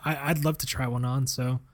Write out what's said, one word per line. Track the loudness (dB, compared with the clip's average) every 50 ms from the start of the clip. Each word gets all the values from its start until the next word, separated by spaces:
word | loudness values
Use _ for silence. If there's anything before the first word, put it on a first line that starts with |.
| -2
I, | -4 -2 0 0 0
I'd | 2 2 2
love | 0 0 0
to | -2
try | -4 -2 -2 0
one | 0 0 0 0
on, | 2 2 2 0
so. | 0 0 0 0 0 0 -2 -4 -8